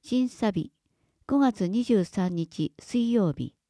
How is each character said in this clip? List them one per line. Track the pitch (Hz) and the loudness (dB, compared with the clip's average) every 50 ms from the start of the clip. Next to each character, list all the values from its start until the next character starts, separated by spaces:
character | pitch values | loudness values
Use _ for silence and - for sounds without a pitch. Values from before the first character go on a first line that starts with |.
審 | _ - 240 254 254 247 | _ -2 0 0 0 0
査 | - - 233 214 | -2 -2 -2 -2
日、 | 190 165 156 - _ _ _ _ _ _ _ _ _ _ _ | -2 -2 -6 -6 _ _ _ _ _ _ _ _ _ _ _
五 | - 269 277 | -2 2 4
月 | 277 254 - - 185 | 4 2 2 0 -4
二 | 175 190 240 247 | -2 0 -2 2
十 | - 233 202 175 | 2 2 2 2
三 | - - 190 185 180 180 | 0 -2 -2 -2 0 -2
日 | 170 165 165 - - 160 - _ - | -4 -4 -6 -4 -6 -6 -6 _ -12
水 | - - - 247 233 233 | -16 -4 -2 -2 0 2
曜 | 233 233 196 160 | 2 2 2 0
日。 | 139 - 123 127 _ _ _ | -2 -4 -8 -10 _ _ _